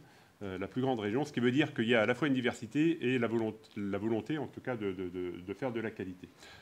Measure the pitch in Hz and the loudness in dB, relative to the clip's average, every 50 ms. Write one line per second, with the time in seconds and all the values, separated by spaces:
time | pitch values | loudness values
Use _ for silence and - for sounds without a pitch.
0 | - - - - - - _ - 104 98 95 90 98 95 - 127 127 135 127 110 | -6 -16 -20 -20 -20 -20 _ -12 -8 -8 -6 -4 -6 -4 -2 -2 0 0 0 0
1 | 101 104 104 135 147 143 - 123 117 123 123 143 156 - - - 113 110 123 117 | 0 0 0 0 -2 0 -2 2 2 4 4 4 2 2 2 -2 2 4 6 6
2 | 107 107 123 - 160 147 135 127 120 120 - - 120 107 - 143 156 165 160 - | 6 4 4 2 2 2 2 2 2 0 0 -2 -8 -4 0 2 4 4 2 2
3 | - 123 127 123 117 110 113 117 113 110 110 - - - - 110 101 101 98 98 | 0 0 2 2 2 2 2 2 0 0 -4 -6 -14 -14 -8 -6 -4 -2 -2 0
4 | 101 113 117 107 107 - 151 156 127 107 - - - 131 123 110 104 98 92 92 | 0 2 0 0 0 -2 -4 -4 -4 -6 -8 -10 -6 -6 -4 -2 -2 -4 -2 -2
5 | 92 90 87 92 90 87 85 87 87 95 98 - - 131 113 113 110 110 101 - | -6 -6 -4 -4 -6 -4 -6 -8 -8 -8 -6 -4 -4 -4 -2 -2 -4 -4 -4 -4
6 | 98 92 90 - - - - - - - - - | -8 -8 -8 -12 -14 -18 -18 -20 -20 -20 -20 -20